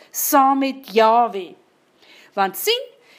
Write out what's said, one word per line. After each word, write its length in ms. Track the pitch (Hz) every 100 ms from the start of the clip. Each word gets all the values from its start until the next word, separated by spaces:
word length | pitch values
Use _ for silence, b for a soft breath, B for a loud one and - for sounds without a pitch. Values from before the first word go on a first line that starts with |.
| b
saam 480 | - - 285 269 269
met 340 | 277 269 -
Yahweh. 640 | 214 220 233 226 196 170 - _ _ _ _ b b b
Want 220 | 196 190 -
sien, 280 | - 480 - _ b